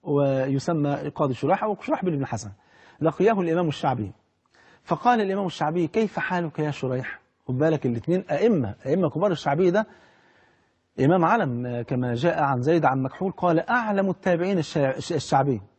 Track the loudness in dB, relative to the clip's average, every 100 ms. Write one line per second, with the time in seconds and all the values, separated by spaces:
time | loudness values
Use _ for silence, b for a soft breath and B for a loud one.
0 | 0 0 2 0 0 -2 0 0 0 -2
1 | -6 -2 -2 0 0 0 0 -4 -4 -4
2 | -2 -2 -4 -6 -10 -16 b b b b
3 | -2 2 2 4 0 0 0 -2 -2 -2
4 | -6 -10 _ _ _ b b b -4 0
5 | 2 2 2 -2 -4 -2 -2 0 0 0
6 | 0 -2 -4 -2 -4 -4 -4 -4 -4 -4
7 | -6 -12 _ _ -6 0 2 2 0 -4
8 | -2 -2 -2 0 2 2 0 -6 -2 0
9 | 0 0 0 0 0 2 2 2 -2 b
10 | b b b b b b b b _ 0
11 | 4 4 4 2 0 -4 -6 -6 -4 -2
12 | 0 0 0 0 0 0 2 4 2 2
13 | -4 -4 -6 -2 2 2 2 -2 0 0
14 | 0 -2 0 0 0 -2 -2 0 0 0
15 | -4 -6 0 2 2 0 -4